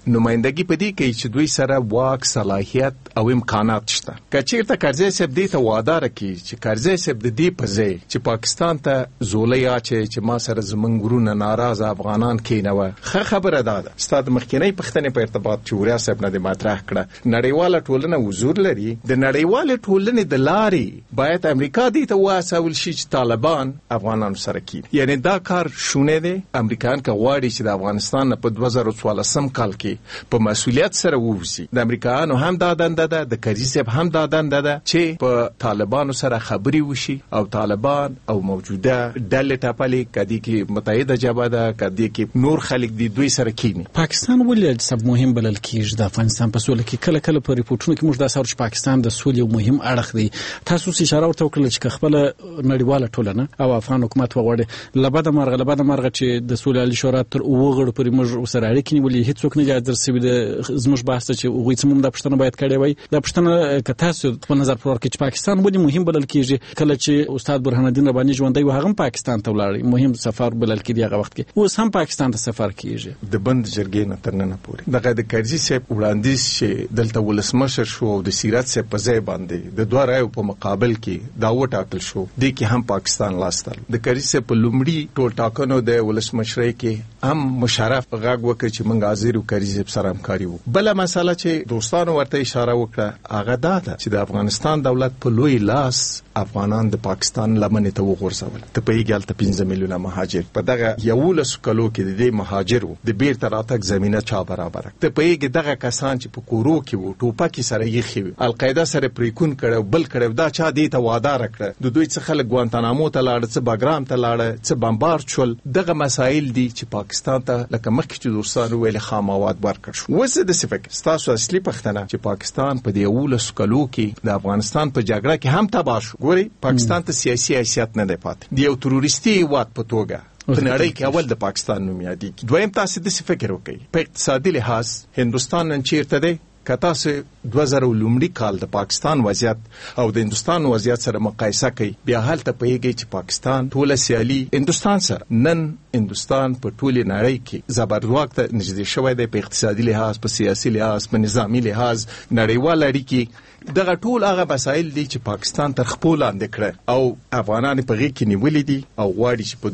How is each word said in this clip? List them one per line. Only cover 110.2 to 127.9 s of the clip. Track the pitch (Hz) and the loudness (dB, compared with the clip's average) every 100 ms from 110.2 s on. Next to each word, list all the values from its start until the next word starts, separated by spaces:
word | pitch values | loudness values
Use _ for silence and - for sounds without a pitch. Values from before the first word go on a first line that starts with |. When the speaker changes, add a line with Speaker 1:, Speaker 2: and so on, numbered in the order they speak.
| 120 117 | 0 2
Speaker 1:
دا | 160 151 | 0 0
چا | 160 | 0
دې | 143 151 131 | 2 0 2
ته | 117 | 2
وعده | 117 135 139 | 2 2 0
راکړه؟ | 107 - 101 - 131 | -2 -4 -8 -4 -2
د | 131 | 2
دوی | 160 | 0
څه | 170 139 | 0 -2
خلک | 156 120 | -2 0
ګوانتانامو | 127 117 120 117 131 156 139 | 0 0 0 0 0 0 0
ته | 127 | 0
لاړه، | 120 117 | 0 -2
څه | 143 120 | -2 0
بګرام | 110 127 156 127 | 2 2 0 0
ته | 127 | 0
لاړه، | 117 117 117 113 - | 0 0 0 -4 -4
څه | 139 | 0
بمبار | 113 110 151 156 - - | 0 2 2 0 -2 0
شول. | 127 117 139 131 | 0 -2 -4 -2
دغه | 175 160 | 0 0
مسایل | 143 123 127 151 143 120 | 0 0 2 2 0 0
دي | 123 | 0
چې | 113 120 104 | -2 -8 -8
پاکستان | 101 - - 131 123 | -6 -6 -2 -2 0
ته، | 123 120 | -2 -2
لکه | 113 113 | -4 0
مخکې | 120 156 - | 0 -2 -6
چې | 127 107 | -4 -2
دوستان | 107 131 117 | -2 -2 0
وویل، | 117 113 107 - | 2 0 0 -2
خام | 107 101 | -2 0
مواد | 98 101 98 | 0 0 0
ورکړ | 101 95 - - | -2 -2 -8 -10
شو. | - | -2
اوس | 165 262 | 2 2
زه | - | 2
داسې | 185 175 117 | 2 0 0
فکر، | 98 - - | -4 -6 -6
ستاسو | - 156 - | 0 0 0
اصلي | 113 - 185 185 | 0 0 -2 -2
پوښتنه | 113 110 104 98 | -4 -4 -4 -4
چې | - 107 | -4 -4
پاکستان | 98 - - 139 131 | -4 -6 -4 -2 -2
په | 110 101 | -2 0
دې | 101 | 2
یولسو | 117 143 123 - - | 2 2 0 -2 -2
کلو | 104 123 135 | 2 2 0
کې | 127 107 110 110 | -2 -4 -2 -2
د | 101 | -2
افغانستان | 98 101 104 160 151 131 | 0 0 0 0 0 0
په | 107 | 0
جګړه | 107 123 156 | 0 0 0
کې | 131 165 | 2 2
هم | 208 - | 2 0
تباه | 139 113 - | 0 -2 -4
شو. | - 131 | -4 0
ګورئ، | 180 214 - 135 | 2 0 -2 0
پاکستان | 123 113 175 170 | 2 2 0 -2
ته | 147 | -2
سیاسي | 131 120 - 135 | -2 0 0 0
حیثیت | 113 - 110 | 0 0 -2